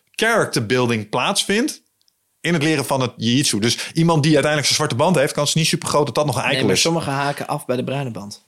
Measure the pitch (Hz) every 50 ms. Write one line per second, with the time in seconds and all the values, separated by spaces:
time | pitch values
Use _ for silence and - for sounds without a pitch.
0 | _ _ _ - 208 226 233 196 147 - - 151 117 104 123 127 123 117 117 110
1 | 101 - - 123 131 175 202 - - - 196 220 262 302 - - _ _ _ _
2 | _ _ _ _ _ _ _ _ - 156 175 156 139 160 156 139 127 - 143 135
3 | 127 117 - - 113 117 120 139 139 - - 104 107 120 - - - - - 165
4 | 160 170 165 151 135 165 156 139 139 151 151 151 131 - - - 156 135 113 117
5 | 151 180 180 135 139 151 - 151 147 - - 160 160 - - - - - - 147
6 | 151 127 117 156 147 147 113 131 107 123 139 135 - - 95 - - 165 170 165
7 | - 147 139 139 143 143 143 - - - 143 147 - - 123 123 123 127 131 143
8 | 139 123 110 - 101 104 - - _